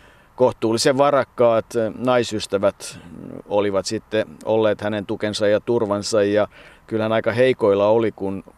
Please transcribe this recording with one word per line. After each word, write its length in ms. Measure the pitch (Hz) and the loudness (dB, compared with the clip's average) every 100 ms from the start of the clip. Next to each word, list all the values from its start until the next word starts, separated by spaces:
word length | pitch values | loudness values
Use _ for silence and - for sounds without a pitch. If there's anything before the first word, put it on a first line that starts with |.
| - _ _ - | -20 _ _ 0
kohtuullisen 600 | 127 - 113 113 147 131 | 0 2 -2 0 2 2
varakkaat, 800 | 143 139 117 - 117 113 - 120 | 2 2 0 2 2 2 -2 -4
eh, 160 | 110 90 | -4 -4
naisystävät 1000 | 123 123 113 107 - 98 101 - - 87 87 - - - - | 0 0 0 -4 -4 0 0 -2 -12 -18 -20 -18 -16 -16 -4
olivat 380 | 104 101 95 90 | -2 0 -2 -4
sitten 400 | 110 - 107 76 73 | -6 -4 -4 -4 -6
olleet 360 | - 110 110 101 | -2 0 2 0
hänen 260 | 107 107 95 | -4 -6 -6
tukensa 420 | 107 107 101 104 | -6 -6 -2 0
ja 120 | 107 | 0
turvansa, 640 | - 120 104 101 98 110 | 0 0 0 -4 0 0
ja 260 | 101 104 98 - - - - | 2 2 0 -6 -20 -20 -8
kyllähän 260 | 113 110 | -4 -2
aika 200 | 113 110 | -2 0
heikoilla 560 | 107 131 123 107 98 101 | 2 2 4 2 4 4
oli, 240 | 113 110 | 2 0
kun 320 | - 95 98 - | -4 -8 -8 -12